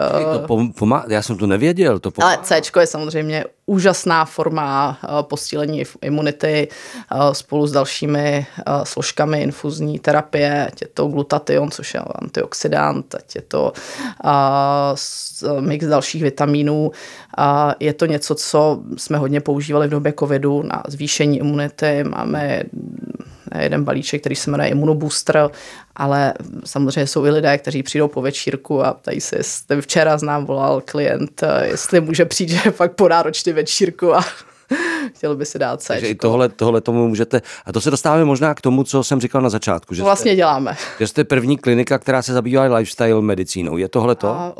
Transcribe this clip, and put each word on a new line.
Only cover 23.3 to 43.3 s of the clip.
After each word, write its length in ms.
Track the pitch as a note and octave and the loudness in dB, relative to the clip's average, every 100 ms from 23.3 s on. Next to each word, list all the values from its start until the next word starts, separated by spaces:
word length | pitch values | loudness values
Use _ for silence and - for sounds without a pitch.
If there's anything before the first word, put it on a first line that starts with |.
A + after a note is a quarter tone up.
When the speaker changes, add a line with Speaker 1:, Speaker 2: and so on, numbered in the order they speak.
| - - D#2+ | -18 -10 -2
Speaker 2:
jeden 260 | D2 D3+ | 0 0
balíček, 360 | C#3 C3+ - D3 | 0 -2 -2 -6
který 140 | C#3+ C3+ | -4 -6
se 140 | - | -4
jmenuje 180 | C#3+ D3 | 0 0
Immunobooster, 840 | C#3+ D#3 D#3 D3+ - - D3+ D3 - - - - - | 2 2 0 -2 -4 0 2 2 -2 -20 -20 -18 -6
ale 380 | C#3 C#3 C#3 - - - | -2 2 0 -2 -12 -14
samozřejmě 420 | - C#3 C3+ D3 C#3 | -8 -2 0 0 -2
jsou 200 | D#3 C#3+ | 2 2
i 40 | |
lidé, 280 | D3+ C#3+ C#3+ | 2 2 0
kteří 240 | D3+ D3+ | -2 -6
přijdou 260 | C3+ D3+ D3 | -4 0 0
po 140 | C#3 | 0
večírku 600 | C3 C#3 - C3+ - C#3+ | -4 -4 -6 -6 -2 0
a 100 | C3+ | 0
ptají 260 | - - - | -2 -6 -6
se, 160 | - - | -4 -4
jestli, 460 | D3 - - C#3+ | -4 -6 -2 -2
včera 360 | C#3 E3+ D#3 D3+ | 0 2 4 2
z 40 | |
nám 240 | D3 D3 C#3 | 0 -4 -2
volal 340 | C3+ C3+ C3+ | -2 0 0
klient, 580 | - D3 C3+ B2+ D3 - | -2 -2 0 0 -4 -2
eh, 240 | D#3 C#3+ - | 0 2 0
jestli 340 | - - F3 | -2 2 2
může 240 | D#3+ E3 | 4 2
přijít, 240 | E3 - E3+ | 2 0 -2
<laughs> 140 | E3+ | 2
že 60 | A3+ | 2
fakt 220 | - F3 | 2 0
po 140 | F3+ F#3 | 4 4
náročný 440 | E3 D#3 D#3 F3+ | 6 2 -2 -2
večírku 640 | D#3 D#3 - F3+ - F3 | 0 0 0 0 2 4
a 60 | D#3 F3+ - - _ - | 4 2 -6 -20 _ -6
<laughs> 480 | D4 E4+ E4 C4+ | -4 -2 -4 -6
chtěl 220 | - D3+ C#3 | -6 -4 -4
by 100 | D3 | -4
si 120 | - | -2
dát 280 | B2+ B2 - | -2 -2 -4
Speaker 1:
Takže 200 | A#2 A2+ | -2 -2
i 40 | |
Speaker 2:
Céčko. 160 | G#2 A#2 | 0 2
Speaker 1:
tohle, 200 | A#2+ B2+ | 4 2
tohle 320 | - A2+ A2+ | 2 2 2
tomu 280 | A2 A#2 A#2 | 2 2 2
můžete, 340 | G#2+ A#2 A#2+ - - | 2 0 0 -2 -16
a 80 | - | -6
to 80 | A2+ | -2
se 100 | D3+ | 0
dostáváme 340 | C#3 D#3+ D#3+ | 0 2 4
možná 300 | D3+ C3 D3+ | 4 4 0
k 60 | D3 | 0
tomu, 240 | C3 C3 | 2 2
co 200 | C3 C3+ | 2 0
jsem 160 | B2 C3+ | 2 0
říkal 220 | A#2+ C3+ | 0 0
na 60 | B2+ | 0
začátku, 440 | G#2+ - E2+ - | 0 -2 -2 -4
že 60 | F2 | -2
Speaker 2:
To 20 | |
vlastně 260 | G3 G3 A3+ | 2 2 4
Speaker 1:
jste, 60 | F#3+ | 4
Speaker 2:
děláme. 400 | E3 C#3 B2+ - - - | 4 2 -2 -6 -10 -4
Speaker 1:
že 80 | A2 | -4
jste 180 | - | 0
první 340 | - C3+ B2 C#3+ | 0 2 2 0
klinika, 400 | B2+ A#2+ A#2 C3+ | 2 2 2 0
která 240 | - C3 | 0 0
se 100 | B2+ | 0
zabývá 300 | B2+ A#2 C3 C3+ A#2 | -2 2 2 4 2
lifestyle 460 | G#2 - A2+ A2 | 0 0 2 2
medicínou. 540 | G#2+ | 2